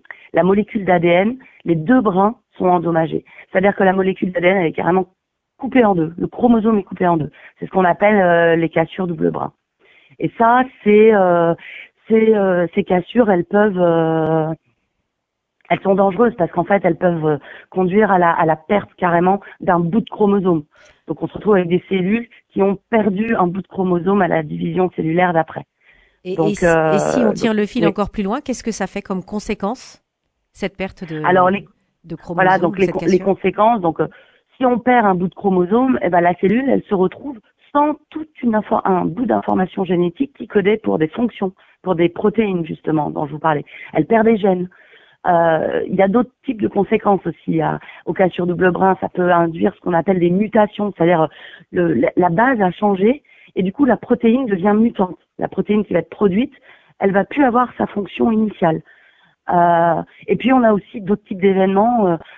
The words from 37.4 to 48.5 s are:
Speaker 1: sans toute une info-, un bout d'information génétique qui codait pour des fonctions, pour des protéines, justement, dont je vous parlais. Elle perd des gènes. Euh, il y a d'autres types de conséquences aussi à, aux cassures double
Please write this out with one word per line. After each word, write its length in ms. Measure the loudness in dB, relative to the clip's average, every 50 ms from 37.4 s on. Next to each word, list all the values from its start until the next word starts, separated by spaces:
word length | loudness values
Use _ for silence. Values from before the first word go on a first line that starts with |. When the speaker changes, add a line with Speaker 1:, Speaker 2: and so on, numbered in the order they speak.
| -18 _ _ _ _ _ -2
Speaker 1:
sans 220 | 0 0 0 -2 -6 _ _
toute 320 | -14 -14 -14 -14 _ -6 -2
une 120 | -2 -2
info-, 240 | -2 -2 -2 -2 -2 0
un 200 | 0 0 0 -2
bout 180 | -2 -4 -4 -2
d'information 600 | -2 -2 -2 -2 -2 -2 -2 -2 -2 -4 -4 -4
génétique 500 | -2 0 0 0 -2 -2 -4 -6 -8 _
qui 120 | -12 -12 -6
codait 280 | -4 -2 0 0 0
pour 220 | 0 -2 -2 -2 0
des 100 | -2 -4
fonctions, 440 | -2 -4 -4 -4 -4 -6 -8 -8 -8 _ _ _ _ _ -6
pour 120 | -4 -2
des 140 | 0 0 -2
protéines, 580 | 0 -2 -2 -2 0 0 -2 -2 -2 -4 -4
justement, 440 | -6 -10 -10 -6 -4 -2 -2 -2 -4
dont 160 | -6 -6 -8
je 60 | -8 -8
vous 60 | -6
parlais. 260 | -4 -4 -4 -4 -6 -10 -16 -20 -18 -6 -4
Elle 120 | -4 -2
perd 200 | 0 0 2 2
des 100 | 2 2
gènes. 320 | 2 2 0 0 -2 -4 -8 -12 _ _ _ -20 -20 _ _ _ _ -2
Euh, 560 | 0 0 2 2 2 0 0 -2 -2 -4 -4 -4
il 80 | -2 0
y 80 | 0 0
a 60 | 2
d'autres 240 | 2 0 0 -2 _ _ _
types 160 | -10 -6 -4
de 80 | -6 -4
conséquences 560 | -2 -2 -2 0 -2 -2 0 0 0 0 -2
aussi 340 | -6 -10 -8 _ -4 -2 -2 -2
à, 160 | -2 -4 -6 -10 -14 -20 -12 -10
aux 60 | -6 -2
cassures 340 | 0 0 0 0 -2 -4
double 240 | -4